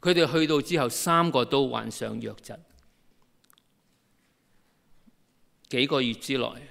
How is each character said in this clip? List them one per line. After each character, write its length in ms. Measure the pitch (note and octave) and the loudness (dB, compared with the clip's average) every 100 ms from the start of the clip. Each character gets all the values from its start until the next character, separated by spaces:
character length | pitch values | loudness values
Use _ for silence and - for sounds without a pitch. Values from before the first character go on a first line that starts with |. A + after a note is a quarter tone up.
佢 140 | F3+ | 2
哋 180 | F3 D#3 | 2 4
去 140 | D#3+ D#3 | 2 2
到 120 | D3+ | 2
之 180 | - E3+ | 2 0
後， 80 | B2 | 0
三 420 | - - E3+ E3+ | -2 2 4 4
個 140 | C#3 | 2
都 240 | A#2 C#3 C3+ | 2 2 0
患 220 | A#2 A2 | -2 -6
上 280 | - A2+ A2 | -8 -8 -8
瘧 160 | A2+ G#2 | -10 -12
疾。 180 | - A2+ _ _ _ _ _ _ _ _ _ _ _ _ _ _ _ _ _ _ _ _ _ _ _ - _ _ _ _ _ _ _ | -16 -18 _ _ _ _ _ _ _ _ _ _ _ _ _ _ _ _ _ _ _ _ _ _ _ -20 _ _ _ _ _ _ _
幾 180 | B2 C#3 | 0 2
個 140 | D3 | 2
月 140 | B2+ | 0
之 240 | A2+ - C3+ | -4 -4 -4
內 280 | A#2 A#2+ C#3 | -4 -8 -20